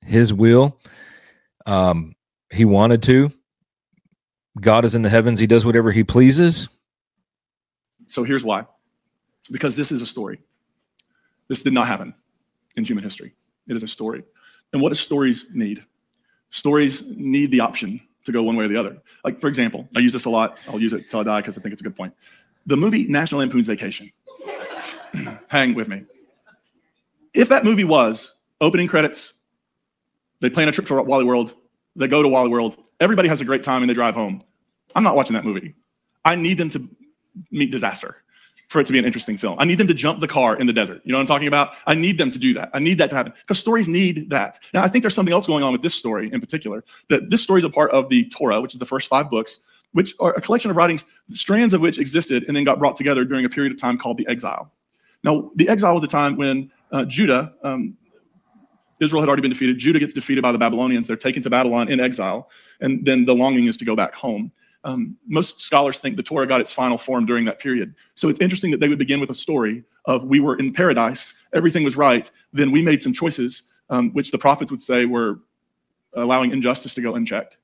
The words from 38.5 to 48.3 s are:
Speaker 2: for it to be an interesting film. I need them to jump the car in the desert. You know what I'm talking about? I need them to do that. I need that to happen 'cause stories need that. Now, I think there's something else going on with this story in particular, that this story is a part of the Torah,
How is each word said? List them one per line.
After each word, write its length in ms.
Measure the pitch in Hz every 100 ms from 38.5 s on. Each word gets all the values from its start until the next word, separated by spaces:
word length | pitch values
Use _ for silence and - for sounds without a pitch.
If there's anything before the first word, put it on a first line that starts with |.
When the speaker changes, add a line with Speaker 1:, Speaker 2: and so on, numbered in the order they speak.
| _ _
Speaker 2:
for 80 | 160
it 80 | 135
to 60 |
be 60 | 131
an 40 |
interesting 320 | 120 117 - 104
film. 220 | 110 87
I 60 | 156
need 120 | 175
them 100 | 208
to 60 |
jump 280 | 156 147 156
the 80 | 156
car 260 | 147 123 107
in 100 | 123
the 60 |
desert. 300 | 113 101 87
You 80 | -
know 60 | 131
what 60 |
I'm 40 | 135
talking 220 | 143 147
about? 240 | 143 143 - -
I 60 |
need 240 | 156 175 175
them 140 | 143
to 80 | 127
do 140 | 127
that. 160 | 120 -
I 60 | 139
need 200 | 151 180
that 100 | 160
to 80 | 139
happen 160 | 120 - -
'cause 140 | 190
stories 300 | - 226 185
need 400 | 170 185 156 151
that. 300 | 139 101 - -
Now, 80 | 185
I 60 | 190
think 160 | 247
there's 100 | 240
something 200 | 190 185
else 120 | 170 -
going 160 | 151
on 120 | 139
with 80 | 127
this 120 | 151
story 380 | - 120 110 107
in 80 | 120
particular, 460 | 110 160 113 104 - - _
that 200 | 139 -
this 140 | 226
story 160 | - 190
is 60 | 170
a 40 |
part 220 | 147 151
of 160 | 135 131
the 220 | 127
Torah, 320 | 120